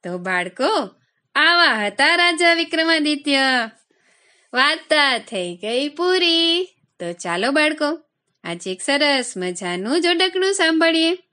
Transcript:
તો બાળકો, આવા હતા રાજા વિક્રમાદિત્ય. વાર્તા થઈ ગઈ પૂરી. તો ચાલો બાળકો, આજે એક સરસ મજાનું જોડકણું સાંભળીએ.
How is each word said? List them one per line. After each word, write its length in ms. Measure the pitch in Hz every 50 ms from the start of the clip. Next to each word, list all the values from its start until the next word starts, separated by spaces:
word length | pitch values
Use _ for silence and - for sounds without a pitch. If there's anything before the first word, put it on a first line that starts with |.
| _
તો 140 | 175 180 180
બાળકો, 720 | 175 185 185 180 180 180 180 - 247 330 440 370 247 190 _ _ _ _ _ _ _ _ _
આવા 500 | 269 302 320 349 349 349 302 240 220 208
હતા 300 | 202 202 - 277 302 339
રાજા 380 | 349 349 349 349 311 349 339 339
વિક્રમાદિત્ય. 1160 | 330 330 330 - 320 320 330 330 320 302 302 302 285 294 294 277 269 269 269 262 247 233 220 - _ _ _ _ _ _ _ _ _ _ _ _ _ _ _ -
વાર્તા 640 | 240 269 285 320 320 330 _ 320 302 285 277 254 226
થઈ 380 | 226 - - 196 180 175 175
ગઈ 340 | 175 - 214 233 247 285 294
પૂરી. 760 | 294 - 349 359 370 370 349 339 330 330 330 330 330 349 370 - _ _ _ _ _ _
તો 140 | 175 170 175
ચાલો 380 | 175 - 180 170 175 202 247
બાળકો, 480 | 277 302 302 302 311 311 302 294 311 320 _ _ _ _ _ _ _ _ _
આજે 280 | 170 170 175 - 190
એક 100 | 185 185
સરસ 520 | - - 277 285 302 294 285 262 240 - - 190
મજાનું 640 | 180 180 180 175 196 180 175 180 190 220 277 349
જોડકણું 520 | 311 339 359 339 370 370 359 381 370 381 392
સાંભળીએ. 640 | 392 339 320 330 320 330 330 330 330 320 330 349 359 _ _